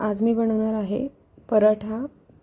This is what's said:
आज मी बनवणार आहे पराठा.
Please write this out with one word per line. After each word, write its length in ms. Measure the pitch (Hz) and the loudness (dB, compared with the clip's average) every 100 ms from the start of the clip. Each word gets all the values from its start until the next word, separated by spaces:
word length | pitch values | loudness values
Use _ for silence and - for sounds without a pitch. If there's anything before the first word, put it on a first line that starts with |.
आज 220 | 214 202 | -4 0
मी 120 | 226 | 0
बनवणार 400 | 226 226 220 220 | 2 0 0 0
आहे 340 | 220 196 208 277 - _ _ - | -2 -2 -4 -6 -10 _ _ -2
पराठा. 560 | 214 214 214 214 220 285 - _ _ | 4 4 2 -2 -6 -8 -12 _ _